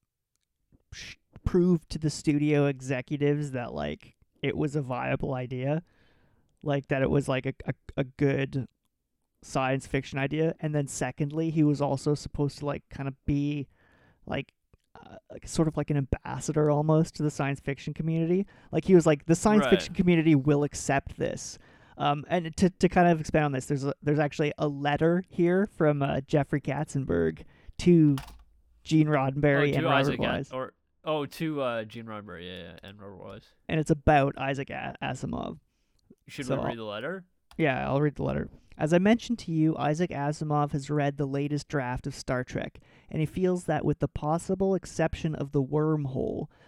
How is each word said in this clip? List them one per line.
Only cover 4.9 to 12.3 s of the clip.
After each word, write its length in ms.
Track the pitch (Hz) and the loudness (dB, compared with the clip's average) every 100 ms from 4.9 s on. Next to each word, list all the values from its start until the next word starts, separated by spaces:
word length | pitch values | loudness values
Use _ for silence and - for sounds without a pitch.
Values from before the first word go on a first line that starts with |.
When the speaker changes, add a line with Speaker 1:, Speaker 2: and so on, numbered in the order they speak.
| 123 131 135 151 127 | -6 -4 -4 -2 -6
Speaker 1:
idea, 480 | 127 127 131 156 - _ _ _ _ _ _ _ | -6 -6 -2 -2 -4 _ _ _ _ _ _ _
like, 240 | 151 139 - | -4 -4 -2
that 120 | 139 | 0
it 80 | 135 | 2
was, 180 | 143 135 | 2 0
like, 180 | 131 135 | -2 -4
a, 80 | - - | -6 -10
a, 80 | - - - | -10 -8 -6
a 60 | |
good 640 | 131 - 143 135 139 139 113 _ _ _ _ _ _ _ | -6 0 0 0 -2 -4 -8 _ _ _ _ _ _ _
science 460 | - 139 131 135 - | -6 -2 0 -2 -2
fiction 320 | 139 - 139 | -4 -4 -4
idea. 340 | 135 151 160 - | -4 0 -2 -2
And 160 | 156 151 | -4 -2
then 120 | 139 | -4
secondly, 600 | - 131 - 147 156 165 | -4 -6 -4 -4 -2 -2
he 140 | 160 | 4
was 180 | 147 143 | 4 4
also 320 | 143 135 151 | 0 -2 -2
supposed 460 | 147 - | -2 -4